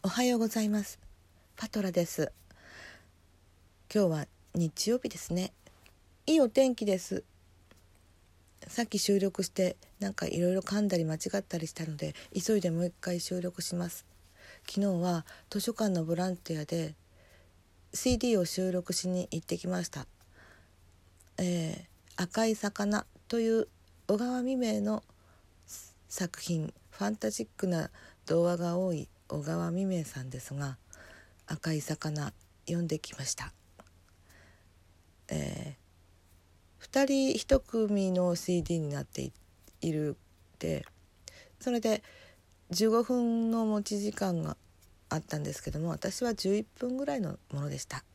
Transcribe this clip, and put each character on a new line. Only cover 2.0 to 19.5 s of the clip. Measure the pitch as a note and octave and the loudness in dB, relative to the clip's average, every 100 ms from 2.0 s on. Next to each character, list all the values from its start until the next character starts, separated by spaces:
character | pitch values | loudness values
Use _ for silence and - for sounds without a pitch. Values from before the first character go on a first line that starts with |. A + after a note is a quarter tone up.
| E3+ | 0
す。 | - D3+ - - - - - - - - _ _ _ _ _ _ _ _ | 0 -4 -4 -20 -20 -20 -20 -20 -20 -20 _ _ _ _ _ _ _ _
今 | G#3+ | 2
日 | F#3+ | 4
は | D#3 D3 _ - | 2 -4 _ -8
日 | - E3 - - | -2 -2 -2 0
曜 | A#3+ | 0
日 | A3+ | -2
で | E3+ | -8
す | - | -4
ね。 | F3 F#3 - - - - - _ - - | -4 -4 -8 -20 -20 -20 -20 _ -12 4
い | D#4 | 6
い | |
お | B3 | 6
天 | A#3 C4 B3 | 6 4 4
気 | G#3 | 2
で | F#3+ | 0
す。 | - F#3+ - - - - - - _ - _ - _ _ _ - - | 0 -6 -8 -20 -20 -20 -20 -20 _ -20 _ -20 _ _ _ -20 -10
さ | - | -4
っ | A#3 | -2
き | G3+ | 0
収 | - G3+ | 4 4
録 | G3 F#3+ | 4 0
し | F3+ | -4
て、 | - F#3 - - - | 2 0 0 -16 -8
な | G3+ | -6
ん | |
か | G3 - | -2 -2
い | - | 2
ろ | F3 | 2
い | |
ろ | F#3 | 2
噛 | F#3 G3+ | 0 0
ん | G#3 | 2
だ | F3+ | 2
り | |
間 | D#3+ D#3 | 0 -2
違 | - G3+ | -2 -4
っ | |
た | F#3+ F3 | -2 -6
り | D#3+ | -6
し | |
た | - | -6
の | D#3+ D3+ | -8 -6
で、 | D#3 - - | -6 -8 -8
急 | - F3 G#3+ | -4 2 2
い | |
で | F3+ | 2
も | E3 | 0
う | F3 | -2
一 | - | -4
回 | - F3 | -4 -4
収 | - F3+ | -2 -4
録 | F3+ F3+ | -4 -6
し | E3+ | -6
ま | F3 E3+ | -4 -4
す。 | - - - - - - - - | -8 -18 -20 -20 -20 -20 -18 -8
昨 | - | 0
日 | G3+ F3+ | 2 2
は | F3+ E3+ - - - | 2 0 -2 -18 -8
図 | G#3 | -4
書 | F#3+ | -4
館 | A3+ G#3+ | 0 0
の | F3+ | 0
ボ | D#3+ | 0
ラ | E3+ F3+ | 0 0
ン | F3 | -4
テ | - | -4
ィ | D#3+ | -6
ア | |
で、 | D3 E3+ D#3 D#3 - - - - - - _ _ - | -2 -2 -4 -8 -20 -20 -20 -20 -20 -20 _ _ -12
シ | - B3+ | -2 2
ー | A#3+ | 4
デ | B3 | 4
ィ | |
ー | A3 | 4
を | |
収 | F3 - F#3 | 4 0 0
録 | F3+ F3+ | 0 -2
し | F3+ F#3 | -4 0
に | F3+ F3+ | -2 -2
行 | E3 | -6
っ | |
て | - | -4